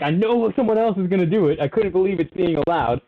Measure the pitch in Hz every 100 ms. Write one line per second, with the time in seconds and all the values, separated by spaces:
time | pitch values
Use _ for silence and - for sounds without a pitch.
0 | 147 165 220 240 226 196 226 220 226 196
1 | 185 190 170 214 156 156 143 - 208 180
2 | 190 185 160 - 175 156 143 165 120 123